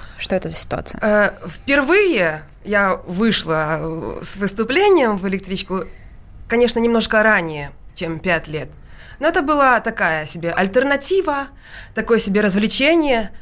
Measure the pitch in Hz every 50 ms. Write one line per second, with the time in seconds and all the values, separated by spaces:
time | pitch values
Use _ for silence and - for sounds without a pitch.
0 | - - - - - - 190 185 185 165 160 - - - - - - - - -
1 | - 214 208 208 208 - - - - 175 151 - - 254 277 294 277 262 359 415
2 | 415 359 302 208 175 160 156 151 147 - - - - 202 208 202 202 190 185 -
3 | - - 180 185 226 226 196 - - 160 160 156 156 151 160 151 151 160 160 165
4 | 120 107 - - - - - 196 202 196 196 214 226 226 269 359 403 415 381 320
5 | 254 220 208 190 185 196 190 190 - 185 196 185 - - 185 190 - - - -
6 | - - - - - - - - - - 233 240 240 233 - 233 226 233 233 226
7 | - - - 220 214 220 214 190 170 160 156 147 143 143 - - - - - -
8 | 180 165 165 156 - 185 170 160 - 151 151 151 131 - - - - - - -
9 | - - - - 269 320 339 370 277 285 302 294 277 262 247 214 - 226 220 -
10 | 202 170 160 156 156 151 - 170 160 170 165 - 190 196 196 254 269 285 285 277
11 | 285 - 370 392 320 311 285 277 277 269 - - - - - - - - - 226
12 | 214 226 233 214 - 202 190 208 208 202 175 208 214 220 - - 269 294 339 339
13 | 302 285 254 226 214 - - -